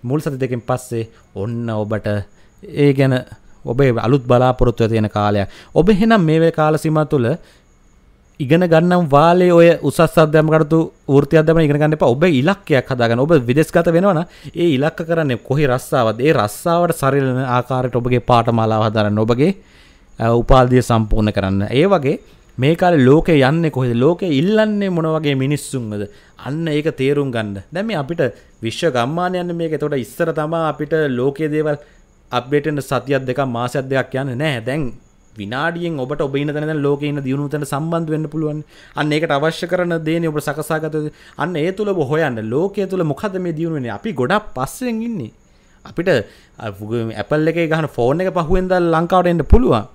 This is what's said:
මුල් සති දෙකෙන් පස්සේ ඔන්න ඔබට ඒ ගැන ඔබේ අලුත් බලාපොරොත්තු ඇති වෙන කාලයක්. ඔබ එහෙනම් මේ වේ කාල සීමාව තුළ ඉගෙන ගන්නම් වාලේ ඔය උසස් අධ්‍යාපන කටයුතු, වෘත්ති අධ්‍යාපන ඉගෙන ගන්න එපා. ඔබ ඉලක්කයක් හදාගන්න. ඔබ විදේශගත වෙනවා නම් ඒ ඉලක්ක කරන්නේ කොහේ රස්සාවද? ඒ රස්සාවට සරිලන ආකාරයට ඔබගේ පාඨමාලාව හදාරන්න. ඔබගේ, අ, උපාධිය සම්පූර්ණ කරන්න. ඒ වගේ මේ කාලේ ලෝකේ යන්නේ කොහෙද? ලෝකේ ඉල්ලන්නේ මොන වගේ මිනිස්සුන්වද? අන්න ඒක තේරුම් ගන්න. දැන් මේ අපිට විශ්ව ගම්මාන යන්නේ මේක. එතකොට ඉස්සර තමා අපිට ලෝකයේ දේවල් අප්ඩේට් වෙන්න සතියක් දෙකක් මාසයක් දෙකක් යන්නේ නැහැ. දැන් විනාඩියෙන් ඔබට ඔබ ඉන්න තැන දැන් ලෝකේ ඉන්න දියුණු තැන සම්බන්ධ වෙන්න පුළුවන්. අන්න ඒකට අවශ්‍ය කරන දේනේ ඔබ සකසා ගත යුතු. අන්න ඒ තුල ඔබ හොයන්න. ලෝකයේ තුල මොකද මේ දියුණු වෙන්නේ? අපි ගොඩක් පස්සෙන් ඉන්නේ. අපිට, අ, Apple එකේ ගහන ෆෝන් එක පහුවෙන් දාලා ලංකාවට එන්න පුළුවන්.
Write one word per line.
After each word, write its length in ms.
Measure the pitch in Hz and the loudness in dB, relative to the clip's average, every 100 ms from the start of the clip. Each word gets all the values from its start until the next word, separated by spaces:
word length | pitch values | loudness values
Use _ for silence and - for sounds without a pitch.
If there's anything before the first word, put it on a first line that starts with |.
මුල් 200 | 120 147 | -4 -4
සති 160 | 156 135 | -4 -6
දෙකෙන් 240 | 127 123 | -6 -6
පස්සේ 440 | - 127 - 117 113 - _ | -4 -6 -4 -8 -8 -12 _
ඔන්න 380 | - 101 117 117 | -8 -6 -6 -4
ඔබට 360 | 107 104 107 104 104 95 _ - _ - 147 | -4 -4 -4 -4 -4 -6 _ -20 _ -14 0
ඒ 160 | 143 | 2
ගැන 220 | 139 135 127 - - - - | 4 2 2 -4 -20 -20 -16
ඔබේ 320 | - 123 139 113 | -6 2 2 2
අලුත් 280 | 110 139 123 | 2 0 4
බලාපොරොත්තු 580 | 123 127 123 123 117 | 2 4 2 0 2
ඇති 100 | 113 | 0
වෙන 160 | 113 107 | 2 0
කාලයක්. 380 | 107 104 104 101 - - | 0 0 0 -2 -8 -4
ඔබ 180 | - 170 | 0 4
එහෙනම් 320 | 202 226 226 | 4 4 4
මේ 200 | 165 156 | 4 2
වේ 120 | 165 | 2
කාල 220 | 160 156 156 | 2 0 0
සීමාව 320 | 160 156 151 | 0 0 0
තුළ 200 | 147 117 160 - _ _ _ _ _ _ _ _ _ | 0 0 -2 -8 _ _ _ _ _ _ _ _ _
ඉගෙන 200 | 127 165 | 2 2
ගන්නම් 480 | 180 160 175 180 170 | 6 4 4 2 4
වාලේ 440 | 139 165 175 180 | 4 6 6 6
ඔය 160 | 170 170 156 | 8 6 6
උසස් 200 | 147 - | 0 2
අධ්‍යාපන 520 | 160 - 156 156 156 | 2 4 4 4 4
කටයුතු, 280 | 156 151 160 160 _ | 2 2 0 0 _
වෘත්ති 340 | - 139 143 160 | 2 2 4 2
අධ්‍යාපන 260 | 156 165 | 4 2
ඉගෙන 140 | 156 143 | 2 2
ගන්න 180 | 151 156 | 0 2
එපා. 140 | 165 | 2
ඔබ 120 | 127 180 | 2 2
ඉලක්කයක් 600 | 139 143 196 - 139 - | 2 0 -2 0 0 0
හදාගන්න. 340 | 127 117 117 | -2 0 0
ඔබ 120 | 143 165 | 4 2
විදේශගත 480 | 120 131 156 175 170 | 2 0 2 2 2
වෙනවා 260 | 165 196 | 2 2
නම් 100 | 165 175 - 147 | 0 -4 -10 -14
ඒ 180 | 165 170 | -2 0
ඉලක්ක 300 | 131 147 - 165 | 2 -2 -4 -4
කරන්නේ 340 | 165 151 117 | -2 -2 -4
කොහේ 260 | - 135 143 | -2 0 0
රස්සාවද? 540 | 123 - 143 113 110 | 0 -2 0 0 0
ඒ 120 | 135 | 2
රස්සාවට 600 | 151 104 - 175 170 175 | 2 0 -2 -2 0 0
සරිලන 460 | 165 135 139 135 127 | 0 0 0 0 -2
ආකාරයට 520 | 131 123 123 127 127 120 | 0 -2 -2 -2 -2 -2
ඔබගේ 240 | 123 123 | 0 0
පාඨමාලාව 640 | - 120 113 117 110 110 | 4 2 4 0 0 2
හදාරන්න. 340 | 110 107 104 104 | 0 0 0 0
ඔබගේ, 340 | 110 120 156 196 - - - _ _ - | 0 2 2 0 -10 -20 -20 _ _ -6
අ, 160 | 113 | 0
උපාධිය 480 | 120 117 135 127 127 | 0 4 6 6 4
සම්පූර්ණ 500 | 120 117 107 110 107 | 2 0 2 2 2
කරන්න. 300 | 104 95 98 101 | 0 -2 -2 0
ඒ 180 | 123 180 | 2 2
වගේ 300 | 190 135 180 - - _ - | 2 0 -4 -8 -20 _ -2
මේ 160 | 131 170 | 0 2
කාලේ 280 | 180 170 | 2 4
ලෝකේ 360 | 127 151 160 156 | 6 6 6 4
යන්නේ 300 | 127 160 165 | 4 2 -2
කොහෙද? 260 | 127 127 117 | -2 -2 0
ලෝකේ 320 | 131 170 190 | 0 0 -2
ඉල්ලන්නේ 640 | 139 170 214 220 208 196 | 0 0 0 0 -2 -2
මොන 180 | 175 160 | -2 -2
වගේ 260 | 156 156 | -2 -2
මිනිස්සුන්වද? 680 | 139 135 147 - 135 113 104 101 - _ _ | -2 -2 -4 -4 -8 -8 -8 -10 -12 _ _
අන්න 320 | 123 151 165 | -10 -6 -4
ඒක 240 | 151 156 | -2 -4
තේරුම් 400 | 147 135 143 139 | -2 0 0 -2
ගන්න. 240 | 117 107 98 - | -4 -6 -8 -10
දැන් 180 | 165 220 | -8 -6
මේ 100 | 190 | -6
අපිට 240 | 135 165 135 - - _ | -6 -2 -4 -4 -20 _
විශ්ව 340 | 113 - 170 | -8 -2 -2
ගම්මාන 420 | 127 120 165 180 | 0 -2 -2 -2
යන්නේ 220 | 185 175 170 | -4 -4 -4
මේක. 160 | 165 | -4
එතකොට 240 | 151 151 143 | -4 -4 -4
ඉස්සර 320 | 120 - 165 | -6 -4 -4
තමා 360 | 156 151 165 160 | -2 -4 -2 -4
අපිට 240 | 143 151 160 151 | -4 -4 -2 0
ලෝකයේ 400 | 123 131 139 156 | 0 -2 -2 -4
දේවල් 280 | 151 151 147 - _ _ _ _ | -2 -2 -4 -8 _ _ _ _
අප්ඩේට් 340 | 123 127 147 147 | -6 0 -2 0
වෙන්න 180 | 147 | -6
සතියක් 400 | 135 131 123 139 | -4 -6 -2 -4
දෙකක් 180 | 131 131 135 | -2 -4 -4
මාසයක් 400 | 117 123 147 131 | -2 -4 -4 -2
දෙකක් 260 | 135 123 | -2 -2
යන්නේ 220 | 131 139 120 | -4 -6 -4
නැහැ. 240 | 156 127 | -4 -4
දැන් 240 | 113 139 135 113 _ _ _ | -4 -4 -6 -8 _ _ _
විනාඩියෙන් 680 | 107 101 127 160 170 170 156 | -14 -10 -4 -4 -4 -6 -6
ඔබට 200 | 127 147 | -6 -4
ඔබ 160 | 143 139 | -4 -2
ඉන්න 120 | 147 | -4
තැන 180 | 147 151 | -4 -4
දැන් 140 | 156 | -2
ලෝකේ 260 | 139 143 147 | 0 -2 -2
ඉන්න 120 | 143 | -4
දියුණු 280 | 135 135 143 | -4 -4 -4
තැන 160 | 147 | -6
සම්බන්ධ 460 | 147 139 160 165 160 | -6 -6 -4 -4 -2
වෙන්න 180 | 160 156 | -4 -4
පුළුවන්. 340 | 156 151 151 151 - - | -4 -6 -6 -12 -20 -16
අන්න 200 | - 151 | -6 -2
ඒකට 180 | 151 156 | -2 0
අවශ්‍ය 360 | 143 156 165 170 | 0 0 -4 -4
කරන 240 | 180 175 170 | -2 -2 -2
දේනේ 280 | 156 165 165 | -2 -2 -2
ඔබ 100 | 151 | -4
සකසා 380 | 151 143 151 156 | -6 -6 -4 -4
ගත 140 | 156 | -4
යුතු. 160 | 156 151 - - | -6 -6 -10 -20
අන්න 220 | - 175 170 | -8 -6 -2
ඒ 160 | 160 | -4
තුල 160 | 190 208 | -2 -4
ඔබ 120 | 190 | -2
හොයන්න. 400 | 135 151 156 117 | -2 0 -2 -4
ලෝකයේ 460 | 110 127 190 196 190 | -4 -2 -2 -4 -4
තුල 180 | 185 | -2
මොකද 320 | 160 147 214 185 | -2 -4 -6 -6
මේ 160 | 180 | -6
දියුණු 240 | 156 165 160 | -4 -4 -4
වෙන්නේ? 160 | 120 | -6
අපි 200 | 101 226 | -8 -8
ගොඩක් 360 | 147 127 202 208 | -4 -2 -2 -4
පස්සෙන් 500 | - 135 - 247 226 | -8 -8 -6 -6 -6
ඉන්නේ. 280 | 233 220 110 _ _ _ _ _ | -6 -8 -10 _ _ _ _ _
අපිට, 240 | - - 180 143 98 - _ | -14 -6 0 0 0 -14 _
අ, 180 | - 113 95 107 117 113 | -14 -14 -12 -6 -4 -4
Apple 360 | 110 - 151 156 | -6 -2 0 0
එකේ 200 | 165 165 | 0 -2
ගහන 200 | 160 156 | -2 -2
ෆෝන් 320 | - 120 151 | -2 0 0
එක 120 | 185 | -2
පහුවෙන් 360 | 180 156 185 185 | -2 0 0 2
දාලා 280 | 180 175 165 | 0 2 0
ලංකාවට 320 | 170 185 175 | 2 2 2
එන්න 160 | 170 | 0
පුළුවන්. 400 | 147 - 254 123 104 | 6 6 6 0 -2